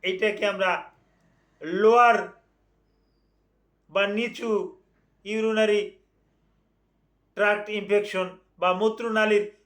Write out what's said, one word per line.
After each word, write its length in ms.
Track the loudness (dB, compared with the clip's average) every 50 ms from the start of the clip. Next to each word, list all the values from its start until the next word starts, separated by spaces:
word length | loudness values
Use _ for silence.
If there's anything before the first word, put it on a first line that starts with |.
| -4
এইটাকে 400 | -4 -4 -2 -2 -2 -2 0 -2 -2 -2
আমরা 180 | 0 0 -2 -2 -2 -6 -12 _ _ _ _ _ _ _ _ _ _ _ _ _ _ -10 -8 -4 2
লোয়ার 360 | 4 6 6 8 6 6 6 2 0 -6 -14 _ _ _ _ _ _ _ _ _ _ _ _ _ _ _ _ _ _ _ _ _ _ _ _ _ _ _ _ _ _ _
বা 120 | -2 -2 -2 -2 -2 -4
নিচু 340 | -4 -6 -8 -8 -6 -2 -2 -2 -2 -6 -12 _ _ _ _ _ _ _ _ _ _
ইউরিনারি 560 | -8 -6 -4 -2 -2 0 0 2 2 2 0 0 -4 -10 _ _ _ _ _ _ _ _ _ _ _ _ _ _ _ _ _ _ _ _ _ _ _ _ _ _ _ _ -2
ট্র্যাক্ট 300 | 0 0 0 0 -2 -8 -8 -8
ইনফেকশন 480 | -4 0 0 0 0 0 -4 -4 -6 -6 -8 -16 _ _ _ _
বা 80 | 0 0 0 2
মূত্রনালীর 640 | 0 -2 -2 -2 -6 -4 0 0 2 2 2 2 0 -2 -10 _ _